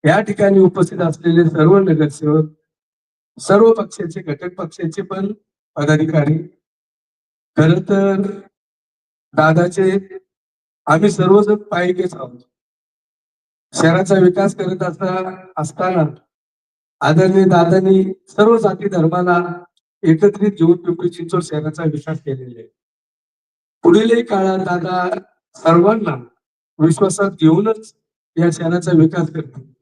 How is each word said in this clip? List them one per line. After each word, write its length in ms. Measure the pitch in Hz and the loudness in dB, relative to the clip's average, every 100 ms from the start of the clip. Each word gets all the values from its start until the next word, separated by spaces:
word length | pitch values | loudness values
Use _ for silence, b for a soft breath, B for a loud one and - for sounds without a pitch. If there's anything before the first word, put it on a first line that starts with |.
| 151 | 2
या 120 | 185 | 0
ठिकाणी 380 | 208 202 202 196 | -2 0 2 4
उपस्थित 400 | 190 190 180 165 | 4 2 -4 -2
असलेले 460 | 170 151 170 165 | -6 -2 0 2
सर्व 340 | 165 156 156 196 | 2 2 4 4
नगरसेवक, 680 | 190 156 151 - 151 156 156 _ _ _ _ _ _ _ _ - | 2 0 -2 -4 -2 0 -2 _ _ _ _ _ _ _ _ -20
सर्व 320 | - 196 226 | 0 4 4
पक्षाचे, 500 | 220 - - 175 175 | 2 -4 -10 -10 -10
घटक 320 | 160 143 180 | -10 -10 -10
पक्षाचे 480 | 180 160 - 170 170 | -12 -14 -8 -10 -8
पण 300 | 190 190 202 214 _ _ _ - | -10 -8 -8 -10 _ _ _ -6
पदाधिकारी, 720 | 143 156 156 156 143 160 - _ _ _ _ _ _ _ _ _ _ - | -2 0 0 -2 0 -2 -6 _ _ _ _ _ _ _ _ _ _ 0
खरं 240 | 156 175 | 2 2
तर 600 | 190 196 196 196 196 - - _ _ _ _ _ _ _ _ - | 0 0 0 -2 -4 -8 -18 _ _ _ _ _ _ _ _ 0
दादाचे 600 | 156 160 175 185 190 196 - - _ _ _ _ _ _ - | 2 2 0 0 -2 -2 -6 -20 _ _ _ _ _ _ -2
आम्ही 240 | 160 202 | 2 2
सर्वजण 440 | - 185 196 202 | 0 2 4 4
पायीकेच 600 | 208 - 180 180 180 180 | -2 -2 -4 -4 -2 -6
आहोत. 240 | 156 127 123 _ _ _ _ _ _ _ _ _ _ _ _ _ | -8 -16 -18 _ _ _ _ _ _ _ _ _ _ _ _ _
शहराचा 400 | - 160 175 190 | 0 0 2 0
विकास 420 | 196 180 180 196 - | 4 4 2 -2 -2
करत 260 | 185 190 | -6 -4
असता-, 640 | 175 160 190 185 185 - - - | -8 -6 -6 -6 -8 -14 -16 -10
असताना 580 | 151 - 185 185 147 127 _ _ _ _ _ _ _ _ | -10 -6 -4 0 -2 -4 _ _ _ _ _ _ _ _
आदरणीय 440 | 139 160 185 190 | 0 2 4 4
दादांनी 680 | 185 175 170 190 190 190 190 - _ | 4 4 4 2 4 2 2 -6 _
सर्व 300 | - 214 233 | 2 4 4
जाती 300 | 214 175 202 | 2 -2 -4
धर्माला 760 | 185 160 180 180 175 175 170 - _ _ _ | 0 0 0 0 0 -2 -10 -16 _ _ _
एकत्रित 500 | - 160 202 202 208 | 0 2 2 2 -4
घेऊन 240 | 196 165 175 | 0 2 2
पिंपरी 320 | - - 359 | 0 -4 -6
चिंचवड 340 | - 165 185 | -8 -6 -6
शहराचा 420 | 160 151 151 151 | -4 -8 -8 -6
विकास 380 | 160 151 - 156 | -6 -6 -10 -12
केलेला 360 | - 131 127 117 | -10 -12 -12 -20
आहे. 100 | - _ _ _ _ _ _ _ _ _ _ _ | -20 _ _ _ _ _ _ _ _ _ _ _
पुढीलही 400 | 170 175 233 233 | 2 4 2 0
काळात 360 | 233 202 190 190 | 0 -2 -2 -2
दादा 640 | 185 175 165 185 180 185 - _ _ | -4 -6 -4 -6 -6 -8 -12 _ _
सर्वांना 600 | _ 160 170 185 226 190 135 120 _ _ _ _ _ | _ 2 4 4 0 -4 -8 -14 _ _ _ _ _
विश्वासात 520 | 160 160 196 - 196 | 0 2 -2 -2 -4
घेऊनच 640 | 180 156 160 214 220 - _ _ _ _ - | 0 2 2 -2 -4 -10 _ _ _ _ -2
या 140 | 170 | -2
शहराचा 380 | 160 165 175 175 | -2 -4 -4 0
विकास 400 | 170 156 165 151 | 2 2 0 -6
करतील. 420 | 160 147 - - _ | -8 -14 -18 -20 _